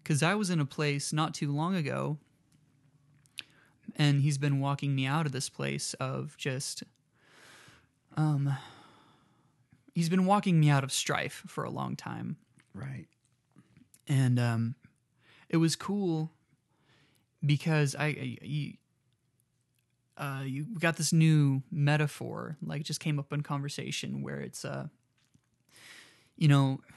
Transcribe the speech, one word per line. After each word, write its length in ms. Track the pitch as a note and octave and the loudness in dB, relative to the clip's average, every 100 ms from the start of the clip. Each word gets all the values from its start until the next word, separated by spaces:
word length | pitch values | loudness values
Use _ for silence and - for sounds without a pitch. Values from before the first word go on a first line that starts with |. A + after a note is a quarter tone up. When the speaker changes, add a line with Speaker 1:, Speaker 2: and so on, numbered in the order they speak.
Speaker 1:
'Cause 180 | - D3 | -2 2
I 140 | D#3 G#3 | 2 2
was 140 | F#3+ | 0
in 80 | E3+ | 0
a 60 | C#3+ | 0
place 460 | - D3 C#3+ - | 0 -2 -2 -2
not 220 | D3+ D#3 | -2 -2
too 180 | - D3 | -2 -4
long 220 | C#3+ E3 | -2 0
ago, 460 | F#3+ C#3 B2+ C#3 D3+ _ _ _ _ _ _ _ _ _ _ _ - - _ _ _ - - | -2 -2 -2 -4 -4 _ _ _ _ _ _ _ _ _ _ _ -16 -16 _ _ _ -12 0
and 260 | D3 C#3+ | 2 4
he's 160 | D3 C#3 | 2 2
been 220 | C#3+ C#3 | 0 0
walking 340 | C#3 C#3 C#3 | 0 -2 -2
me 120 | C3+ C3+ | 0 0
out 200 | D3+ D3+ | 0 -2
of 60 | |
this 180 | B2+ - | -4 -6
place 460 | - C#3 C#3 - - | -6 -4 -4 -6 -6
of 420 | C3 C3 D3 - | -6 -6 -8 -8
just, 460 | C#3+ C3 - - - _ _ _ _ - - - - - _ _ _ - | -6 -6 -6 -10 -14 _ _ _ _ -20 -20 -20 -20 -20 _ _ _ 0
um, 400 | D#3 C#3+ C#3 C3+ - - - - _ _ _ _ _ _ _ _ _ - | 2 2 0 -2 -6 -20 -20 -20 _ _ _ _ _ _ _ _ _ -2
he's 140 | E3 | 2
been 180 | F#3 F#3 | 2 4
walking 320 | G3+ G3+ E3 | 4 4 6
me 100 | D3 | 6
out 140 | C#3+ | 4
of 80 | C3+ | 2
strife 520 | - - C#3+ - - - | -2 -2 -2 -4 -8 -12
for 160 | - | -8
a 80 | - | -6
long 240 | B2 C3 C3+ | -6 -6 -8
time. 420 | - A2+ - D3+ _ _ _ F#2+ | -8 -10 -8 -10 _ _ _ -14
Speaker 2:
Right. 320 | C3+ C3 - _ _ _ _ _ _ _ _ _ - | -12 -12 -14 _ _ _ _ _ _ _ _ _ 0
Speaker 1:
And, 320 | C3+ C3 B2 | 4 4 4
um, 380 | A#2+ A2+ A#2 - - _ _ _ _ _ - | 2 2 -2 -4 -14 _ _ _ _ _ -2
it 80 | E3 | 2
was 180 | E3 - | 2 0
cool 560 | - G3+ F#3 D#3+ D#3+ - _ _ _ _ _ _ _ _ _ _ | -4 -2 0 0 -2 -8 _ _ _ _ _ _ _ _ _ _
because 520 | C#3+ D3 E3 D#3 C#3+ C3 | 0 2 2 2 2 0
I, 100 | D3+ | -4
I, 320 | - C3 A2+ | -4 -6 -8
you, 340 | G#2+ D3 C#3+ - _ _ _ _ _ _ _ _ _ _ _ _ _ - | -8 -8 -8 -12 _ _ _ _ _ _ _ _ _ _ _ _ _ -12
uh, 240 | C#3+ C3+ C3+ | -8 -6 -6
you 200 | C3+ D3+ F#3+ | -6 -8 -2
got 180 | E3 D#3+ | 0 0
this 160 | D#3 | 2
new 480 | E3 D#3+ D#3 C#3+ C3+ - | 6 8 8 6 2 -2
metaphor, 840 | D#3 C#3+ D3+ D3+ - A#2+ G#2 A#2+ D#3 | 0 2 4 2 -2 -8 -8 -10 -10
like, 220 | D#3+ D3 | -8 -8
just 160 | D#3 D3+ | -6 -6
came 200 | E3 D3 | -4 -4
up 120 | C#3 | -4
in 100 | D3 | -6
conversation 800 | D3 C#3+ C#3+ - - - - C#3 | -4 -6 -6 -8 -8 -8 -6 -8
where 180 | C3+ C#3 | -8 -8
it's, 260 | C#3 - C#3 | -10 -10 -10
uh, 220 | C3+ C#3+ - _ _ _ _ _ _ _ - - - - _ _ - | -8 -10 -14 _ _ _ _ _ _ _ -20 -20 -20 -20 _ _ 2
you 120 | D3+ | 6
know, 340 | C#3+ C3+ C3+ - | 6 4 0 -8